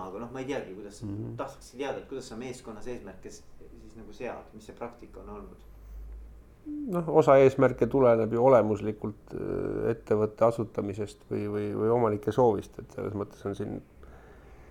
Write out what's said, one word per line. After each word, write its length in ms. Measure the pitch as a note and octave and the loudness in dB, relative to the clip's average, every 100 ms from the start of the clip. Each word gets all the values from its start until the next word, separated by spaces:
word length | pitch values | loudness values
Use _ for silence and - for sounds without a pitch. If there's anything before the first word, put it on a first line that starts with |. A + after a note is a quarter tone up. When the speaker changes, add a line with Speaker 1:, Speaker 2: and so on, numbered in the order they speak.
| F#2 | -10
Speaker 1:
aga 160 | G2 | -10
noh, 80 | A#2 | -10
ma 80 | C3 | -10
ei 80 | C3 | -6
teagi, 240 | C3 F#2+ | -6 -8
kuidas 240 | F#2 G2+ - | -14 -16 -12
sa 60 | G#2+ | -10
Speaker 2:
Mhm. 300 | G2+ A#2 A#2 | -8 -10 -10
Speaker 1:
tahaksid 420 | - - - B2 | -12 -12 -18 -10
teada, 200 | C#3 - | -8 -8
et 100 | - | -10
kuidas 200 | C3+ A#2+ | -14 -12
sa 80 | A2+ | -12
meeskonnas 500 | C3 A#2+ - G#2+ B2+ | -12 -14 -14 -12 -10
eesmärke 440 | A#2 G2+ F#2 A2 | -10 -14 -16 -18
s-, 120 | - - - - - | -18 -20 -20 -20 -20
siis 140 | - A#2 | -20 -20
nagu 160 | G#2 | -18
sead, 400 | G#2+ A#2+ - - | -12 -12 -12 -16
mis 120 | G#2+ - | -20 -20
see 80 | |
praktika 460 | - A#2+ - A2 - | -14 -14 -14 -20 -18
on 80 | F#2+ | -16
olnud? 360 | G#2 G2 - - - - - - - - - - - D4+ D4 C#4+ | -16 -16 -20 -20 -20 -18 -16 -14 -16 -18 -20 -20 -18 -12 -10 -4
Speaker 2:
Noh, 160 | F3 D#3+ | -4 2
osa 300 | D#3 D3 C3+ | 4 8 8
eesmärke 480 | C3+ C3 C3 - A#2 | 8 6 2 2 0
tuleneb 460 | C#3 B2 A#2 G#2+ | 4 6 6 2
ju 100 | A#2 | 4
olemuslikult, 880 | B2+ B2+ G#2+ G2+ G#2 G#2+ G#2+ G#2 - | 6 6 6 0 -4 -6 -8 -10 -12
äh, 580 | - - F#2 F#2+ G2+ A2 | -8 -6 -4 -4 -2 -2
ettevõtte 500 | A#2 - G#2+ G#2+ - | -2 0 2 2 2
asutamisest 760 | A2+ A#2 G#2 - G2+ G2+ G2+ - - | 2 2 -4 -4 -6 -6 -8 -12 -8
või, 160 | G#2+ G#2 | -6 -4
või, 220 | G#2 G#2 | -4 -4
või 140 | G#2 G#2+ | 0 2
omanike 380 | A#2 A2+ G#2 - | 4 2 0 0
soovist, 460 | G#2+ B2 G2 - - | 4 4 4 -4 -16
et 120 | - | -14
selles 220 | - G2 | -8 -6
mõttes 320 | G2+ G2+ - G2+ | -6 -8 -8 -8
on 80 | |
siin 260 | G2 G#2 G2+ - - - - - - - - - | -6 -8 -10 -14 -20 -20 -20 -20 -20 -20 -20 -20